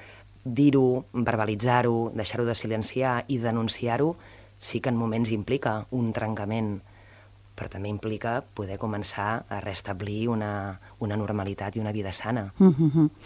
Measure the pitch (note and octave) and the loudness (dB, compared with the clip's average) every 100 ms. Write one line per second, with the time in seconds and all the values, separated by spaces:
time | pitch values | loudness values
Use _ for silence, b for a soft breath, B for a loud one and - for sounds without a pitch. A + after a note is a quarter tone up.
0 | B B - - C3 A#2+ C#3+ C3+ C3 B2+ | B B -20 -12 -4 4 6 6 6 2
1 | B2 B2 A#2 A2+ G#2+ G#2+ A#2+ B2 A#2+ A#2 | -2 -2 0 2 0 0 4 4 4 2
2 | A2+ - G#2 A2+ A#2 A2+ A2 A2 G#2+ - | 0 -2 -4 -2 0 -2 -2 -2 -2 0
3 | C3 A#2+ A#2+ C3 A#2 A2+ A2+ - A#2+ A#2 | 0 0 0 -2 0 0 0 -2 -2 2
4 | D3+ F3 B B B B - A#2 B2+ A#2 | 0 -2 B B B B -6 -2 0 0
5 | A#2 A2 A#2 A2 G2+ C3+ B2 G#2+ G#2 B2+ | 0 0 0 0 -2 -2 -2 -4 -4 -2
6 | A#2 A2 A2 A2 G2+ A2+ G#2+ G2+ B B | -2 -2 -4 -4 -4 -2 -2 -4 B B
7 | B B B - - - - F#2+ G2+ G#2 | B B B -20 -20 -12 -10 -8 -6 -6
8 | A2 G#2+ A#2 A#2+ C3+ - G2 F#2+ A2+ G#2 | -4 -4 -2 -4 -4 -8 -8 -6 -4 -4
9 | G#2 - G#2 A2+ - G2+ G2 F#2+ - F#2 | -4 -2 -2 -2 -4 -8 -6 -6 -6 -6
10 | G2+ G#2 A2+ A2+ G#2 G#2 G2 F#2+ B - | -6 -2 0 0 -2 -4 -6 -10 B -8
11 | A2 G#2 G2+ G#2 G2 G2 G2+ A2+ G#2+ G#2+ | -4 -2 0 -2 -2 -4 -6 -4 -4 -4
12 | G2 - G#2+ A#2+ G2 - F#3+ C#3+ D#3+ D3 | -4 -4 -2 -2 -2 6 6 8 4 6
13 | D3+ - | 4 2